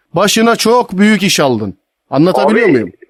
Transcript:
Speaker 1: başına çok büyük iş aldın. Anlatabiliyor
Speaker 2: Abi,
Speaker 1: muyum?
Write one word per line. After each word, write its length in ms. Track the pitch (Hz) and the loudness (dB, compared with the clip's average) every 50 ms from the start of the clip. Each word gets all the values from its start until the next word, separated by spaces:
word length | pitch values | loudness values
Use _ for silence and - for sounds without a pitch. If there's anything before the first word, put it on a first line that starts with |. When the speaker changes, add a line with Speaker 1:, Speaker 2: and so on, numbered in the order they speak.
| _ _ - | _ _ -4
Speaker 1:
başına 420 | 160 196 202 - 233 220 233 226 | -2 -2 0 0 0 0 0 0
çok 360 | - - 220 233 247 233 240 - | 0 0 0 0 0 0 -2 -2
büyük 300 | 180 202 214 220 196 185 | 0 2 2 2 0 0
iş 180 | 190 - - | -2 -2 0
aldın. 340 | 156 135 123 107 107 98 90 _ _ _ _ _ _ - | 0 0 0 -2 -4 -8 -10 _ _ _ _ _ _ -6
Anlatabiliyor 560 | - 135 156 185 175 131 131 143 220 - 240 | -2 0 0 2 2 0 0 0 2 2 2
Speaker 2:
Abi, 60 | 196 147 | 2 2
Speaker 1:
muyum? 180 | 120 107 87 - - - - | 0 -2 -4 -10 -18 -20 -20